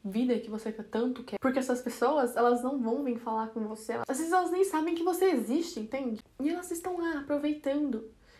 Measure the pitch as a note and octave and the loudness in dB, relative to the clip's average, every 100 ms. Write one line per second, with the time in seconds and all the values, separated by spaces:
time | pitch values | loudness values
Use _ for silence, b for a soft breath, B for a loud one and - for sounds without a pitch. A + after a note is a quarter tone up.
0 | G3 G#3 B3+ A3+ - G#3+ A3+ A3 A3 A3 | -4 0 2 2 -2 -6 -6 -8 -4 0
1 | B3+ B3 - G3+ C4 C4 B3+ B3 A#3+ - | 0 -2 -6 -2 0 2 0 -2 -2 0
2 | B3 D4+ B3 A3+ A#3+ A#3+ B3 C#4 A3+ C4 | 2 4 2 4 4 4 2 0 0 0
3 | C#4 A3+ A#3 A3 A3 A3+ G#3+ A3 - A#3 | -2 -2 -2 -2 -2 -4 -6 -6 -6 -6
4 | A#3 C4+ E4 F#4 F4 F4+ F#4+ D#4 D#4+ E4+ | -2 -2 2 2 2 2 2 2 0 0
5 | E4+ F4 F#4+ C#4 G#3+ D4 E4 - A3 C4+ | 0 4 4 4 2 0 -2 -6 -4 -4
6 | C4 G#3+ - - C#4+ F4 F4 E4+ F#4 F4+ | -2 -4 -8 -2 -2 -2 -4 -6 -4 -2
7 | E4 D4+ C#4+ D4 D4 D4+ C#4 C#4+ C#4+ A3 | -2 -2 -2 0 0 -2 0 0 0 -2
8 | - - b b | -6 -18 b b